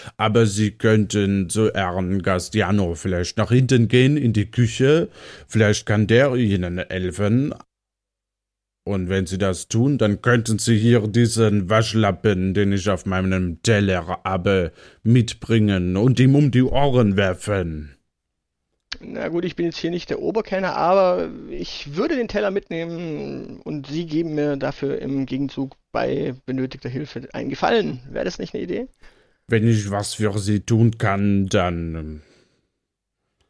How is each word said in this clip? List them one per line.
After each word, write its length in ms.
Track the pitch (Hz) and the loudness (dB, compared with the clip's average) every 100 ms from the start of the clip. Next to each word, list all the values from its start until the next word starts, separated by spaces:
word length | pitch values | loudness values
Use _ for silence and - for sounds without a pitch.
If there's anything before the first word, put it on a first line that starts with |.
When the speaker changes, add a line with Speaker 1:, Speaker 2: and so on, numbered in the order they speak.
| - - | -14 -2
Speaker 1:
aber 300 | 110 113 113 | 2 4 4
sie 260 | 101 104 | 2 0
könnten 800 | - 113 107 98 104 98 98 90 | 2 2 4 2 0 2 0 0
zu 200 | 110 110 | 0 0
Herrn 480 | 101 92 90 90 95 | 0 -2 -2 -2 -2
Gastiano 760 | 87 90 - 107 92 95 87 82 | 0 -2 0 0 2 2 0 -2
vielleicht 400 | 98 87 87 - | -4 -2 -2 -2
nach 120 | 104 | 2
hinten 400 | 123 127 131 110 | 4 4 4 4
gehen 260 | 123 131 151 | 4 4 4
in 160 | 123 | 2
die 180 | 107 104 | 0 0
Küche, 600 | - 117 - 131 160 - - - - - | 0 0 2 2 2 0 -8 -20 -20 -4
vielleicht 360 | 110 107 104 - | 2 2 2 0
kann 220 | 104 104 | 0 4
der 260 | 117 139 123 | 4 4 2
ihnen 420 | 113 98 90 90 | 2 0 -2 -6
helfen. 760 | - 92 90 92 104 120 147 - - _ _ _ _ _ _ _ _ _ _ _ - | -6 -4 -4 -2 0 2 0 -6 -16 _ _ _ _ _ _ _ _ _ _ _ -6
Und 240 | 98 90 | -4 -2
wenn 160 | 95 90 | -2 -2
sie 120 | 95 | -2
das 300 | 98 90 - | -2 -2 -2
tun, 300 | 113 135 139 | 0 2 2
dann 240 | 107 101 | 0 0
könnten 380 | - 120 117 104 | 2 2 2 -2
sie 180 | - 113 | 2 4
hier 280 | 117 117 107 | 4 4 2
diesen 600 | 107 120 113 110 101 90 | 2 2 4 2 2 2
Waschlappen, 840 | 110 113 110 104 90 107 92 95 | 2 2 2 0 2 0 2 0
den 180 | 95 101 | 0 0
ich 180 | 98 101 | 0 0
auf 160 | 92 98 | -2 -2
meinem 560 | 92 95 92 90 85 | -2 0 0 -2 -2
Teller 580 | - 104 98 90 85 - | 2 2 2 0 -4 -6
habe, 480 | 92 95 92 95 82 - - _ | -4 -2 2 2 0 -6 -20 _
mitbringen 920 | 110 123 117 - - 113 104 98 90 92 | 4 4 4 -2 0 2 4 2 0 2
und 240 | 123 123 | 2 4
ihm 140 | 131 139 | 4 6
um 160 | 147 | 4
die 120 | 123 | 4
Ohren 540 | 127 127 143 123 107 95 | 2 4 4 4 4 4
werfen. 760 | 95 92 - 98 87 78 73 - _ _ _ _ _ _ _ _ _ - | 0 0 -2 -2 -2 -6 -12 -18 _ _ _ _ _ _ _ _ _ -14
Speaker 2:
Na 260 | - 120 - | -12 -10 -8
gut, 160 | 165 | -6
ich 140 | 156 - | -6 -6
bin 80 | 170 | -6
jetzt 120 | - | -6
hier 140 | 165 | -6
nicht 180 | 175 - | -6 -8
der 120 | - | -6
Oberkellner, 560 | - 220 - 190 185 - | -4 -4 -4 -4 -4 -2
aber 520 | 165 190 185 180 165 - - | 2 4 4 0 -4 -10 -14
ich 460 | 175 175 - 143 147 | -12 -12 -12 -8 -4
würde 180 | 302 277 | -2 -2
den 140 | 226 | -4
Teller 200 | 208 202 | -2 -2
mitnehmen 1080 | 196 - 165 165 170 170 147 139 135 - - | -4 -6 -8 -8 -8 -8 -8 -10 -10 -12 -14
und 260 | - 151 139 | -10 -10 -8
Sie 180 | 151 170 | -8 -4
geben 300 | 156 165 151 | -4 -2 -2
mir 200 | 147 139 | -2 -2
dafür 440 | 135 - 143 139 | -4 -4 -4 -4
im 260 | 135 139 135 | -4 -4 -4
Gegenzug 500 | 135 139 - 135 - _ | -4 -4 -6 -8 -10 _
bei 420 | - 123 143 143 131 - | -4 -2 -2 -4 -8 -6
benötigter 420 | 131 131 131 - | -6 -6 -8 -10
Hilfe 380 | 135 151 151 - | -8 -8 -12 -12
einen 160 | - - | -10 -8
Gefallen. 500 | - - 233 190 127 - | -4 0 0 -2 -6 -10
Wäre 140 | - | -8
das 160 | 185 - | -6 -8
nicht 140 | 185 - | -8 -8
eine 80 | |
Idee? 240 | 175 208 262 _ - _ _ _ - | -6 -8 -8 _ -20 _ _ _ -4
Speaker 1:
Wenn 200 | 113 113 | 0 2
ich 240 | 110 101 | 2 0
was 220 | 101 104 | -4 -6
für 220 | - 107 101 | -4 -2 -2
Sie 220 | 101 104 | -2 -2
tun 360 | - 113 117 110 | 2 2 2 2
kann, 500 | 107 98 104 98 95 | -2 0 2 0 0
dann, 480 | 104 90 85 82 80 | 0 0 -2 -6 -8
ähm, 260 | 78 78 - _ _ _ _ _ _ _ _ _ _ _ | -10 -14 -18 _ _ _ _ _ _ _ _ _ _ _